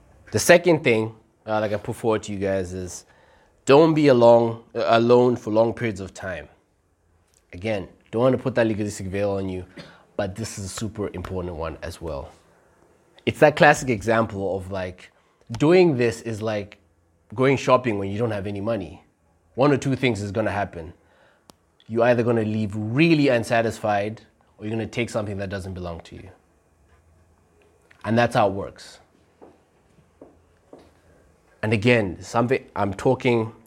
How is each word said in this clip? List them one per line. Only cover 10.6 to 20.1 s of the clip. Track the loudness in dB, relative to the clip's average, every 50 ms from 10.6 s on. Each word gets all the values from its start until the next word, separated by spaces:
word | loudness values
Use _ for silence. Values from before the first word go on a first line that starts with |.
| -12
a | -12
super | -10 -8 -10 -8 -6 -8 -8 -8 -8
important | -10 -10 -8 -8 -8 -8 -8 -8
one | -8 -8 -10 -10 -10
as | -12 -14 -12 -12
well. | -10 -10 -10 -10 -12 -14 -18 _ _ _ _ _ _ _ _ _ _ _ _ _ _ _ _ _ _
It's | -6 2 4
that | 4 4 6
classic | 6 6 6 6 4 0 -2
example | -4 -2 0 0 0 0 0 -2 -4 -6 -6 -4 -6
of, | -6 -8 -8
like, | -8 -8 -8 -10 -12 -16 -20 -20 _ _ _ _ _ _ _ -12 -4 0
doing | 2 4 6 6 6 4 4
this | 2 0 0 -2 -4
is | -8 -10 -8 -6
like | -6 -6 -4 -6 -8 -10 -14 -20 _ _ _ _ _ _ _ _ _ _ -4
going | 0 2 2 2
shopping | 2 2 2 2 4 2 0 -2 -2
when | -4 -4
you | -4 -4
don't | -2 -2
have | -4 -4 -6
any | -6 -8 -6
money. | -4 -4 -4 -4 -6 -10 -14 -18 _ _ _ _ _ _ _ _ _ _ _
One | 0 2 2
or | 2
two | 2 0 -2 -2
things | 0 0 0